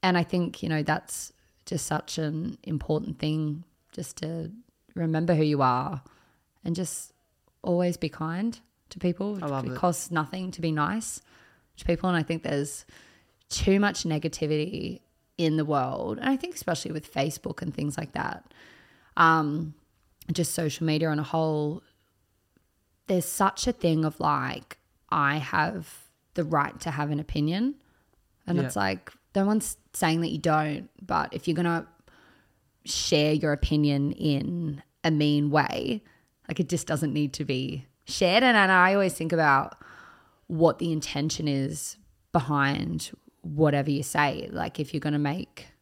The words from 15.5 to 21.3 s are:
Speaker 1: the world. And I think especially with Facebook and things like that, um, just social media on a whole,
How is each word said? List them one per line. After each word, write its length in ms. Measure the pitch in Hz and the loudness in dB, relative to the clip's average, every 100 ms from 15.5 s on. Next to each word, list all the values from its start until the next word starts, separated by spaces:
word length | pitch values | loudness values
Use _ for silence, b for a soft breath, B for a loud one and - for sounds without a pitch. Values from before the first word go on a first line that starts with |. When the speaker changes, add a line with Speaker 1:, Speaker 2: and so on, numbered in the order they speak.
| 156 | 2
Speaker 1:
the 80 | 151 | 2
world. 520 | 143 127 - - - | 0 0 -4 -4 -4
And 100 | 269 | -2
I 60 | 269 | 2
think 180 | 349 349 | 2 2
especially 360 | - 165 - | -2 -4 -4
with 200 | 160 - | -8 -6
Facebook 480 | - 143 - - - | -2 -2 -2 -8 -6
and 120 | - | -6
things 240 | - 147 143 | -4 -4 -4
like 160 | 151 | -6
that, 400 | - - - - B B B B B B - | -6 -6 -8 -14 B B B B B B 4
um, 580 | 165 160 151 151 156 - _ _ _ _ - | 6 6 2 -2 -6 -12 _ _ _ _ -6
just 220 | 165 165 | -2 -2
social 320 | - 160 - 160 | 0 -2 0 0
media 240 | 151 160 | 2 2
on 100 | 151 | 0
a 40 | |
whole, 600 | 147 | 0